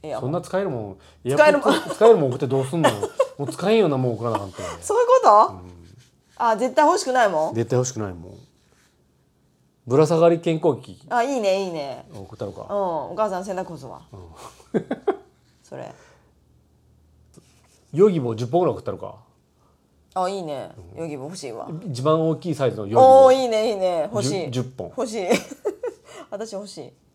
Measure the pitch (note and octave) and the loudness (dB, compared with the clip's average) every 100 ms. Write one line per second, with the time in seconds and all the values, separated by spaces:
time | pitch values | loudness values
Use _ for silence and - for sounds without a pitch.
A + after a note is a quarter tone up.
0 | D#3 C3 C3 F3 E3+ F#3 G3 B2 G#2 F#2+ | -10 -8 -6 -6 -4 -6 -4 -6 -10 -14
1 | - _ A#2+ C#3+ D4+ D4 C#4+ D#4+ - - | -20 _ -4 4 4 4 2 0 -2 4
2 | A3+ G#3 C#3 A#2+ C3+ C3+ C3+ E3+ D#3 G#2 | 6 6 4 -2 -2 -2 -2 0 0 0
3 | - - C5 - C#3+ - F3+ A3+ F#3 C3+ | -8 -4 -4 -4 -10 -4 0 2 2 2
4 | B2+ A2 A#2 G#2+ G2 - - - - G#4+ | -2 -2 -4 -4 -6 -12 -12 -12 -4 0
5 | A#4+ C5 A4 G#3 A3+ - - - - - | 4 6 8 8 6 0 -20 -20 -20 -20
6 | _ _ _ _ A#3+ A3 B3 D#4 D4+ F4+ | _ _ _ _ -2 0 0 4 4 2
7 | C4+ B3+ A3 D#3+ D#3 A2+ A#2 B2+ B2+ - | 0 2 2 2 -2 -2 -2 0 -2 -6
8 | G#2 F2 F2 - - _ _ _ _ _ | -10 -10 -16 -20 -20 _ _ _ _ _
9 | _ _ _ _ _ _ _ _ A#2+ C3+ | _ _ _ _ _ _ _ _ 0 2
10 | D3+ E3 E3+ E3+ E3 D#3+ D#3+ B2+ - F#2 | 4 6 4 4 0 0 0 -2 -8 -20
11 | - B3 A#3+ C4+ G3+ F#3+ F#3+ E3 C#3 A#2+ | -6 -2 -2 -2 -2 -2 -4 -8 -10 -12
12 | - G#2 G2 A2 G#2 F#2+ G#2 G2+ F#3 D#3+ | -16 -18 -18 -12 -12 -12 -8 -4 -4 -4
13 | A#2 - G#3+ F#3 F#3+ F#3 F#3 D#3 B2+ D#2+ | -8 -4 -4 -4 -8 -8 -8 -12 -16 -18
14 | _ G2+ E2+ D#2+ - _ _ G#3 - - | _ -20 -20 -20 -20 _ _ -6 -6 -8
15 | - G4 - _ _ _ _ C3+ A#2+ - | -6 -6 -10 _ _ _ _ -16 -16 -18
16 | _ _ _ _ _ _ _ _ _ _ | _ _ _ _ _ _ _ _ _ _
17 | _ _ _ - _ _ _ _ _ C#3+ | _ _ _ -20 _ _ _ _ _ 4
18 | G#3 E3+ B2 A2 A#2+ E3 E3+ G2+ - F#2+ | 4 4 -2 -4 -2 0 0 -2 -8 -10
19 | G2 - _ _ _ _ _ _ _ _ | -12 -16 _ _ _ _ _ _ _ _
20 | _ F#3 F#3 G3 E3 C#3 G2 - F2 F#2 | _ -4 -4 -4 -8 -10 -10 -16 -20 -12
21 | E3 D3 C#3 F3+ C#3 A2+ - D#3+ G3 A#2+ | -10 -10 -12 -12 -12 -12 -10 -12 -10 -4
22 | C#3 D#3+ D#3+ D#3+ F3+ C#3+ C3+ G2+ G2+ A2+ | 0 2 2 -2 -6 -2 -2 -2 -2 6
23 | C4 C4 C4 C4 B3+ A3 A3 G3+ F#3 E3+ | 8 10 8 6 2 0 -2 0 -2 0
24 | D3+ A3 C3 F#3 D3 B2 - - E2+ - | -2 -2 -2 -4 -4 -6 -6 -10 -12 -8
25 | A#3+ A3 F#3 A#3+ - - - - A#4+ - | -6 -6 -2 -2 -2 -10 -10 -8 -12 -14
26 | - - E4 G3+ A3 G3 G#3 - B2 _ | -20 -20 -14 -12 -10 -12 -14 -16 -18 _
27 | _ | _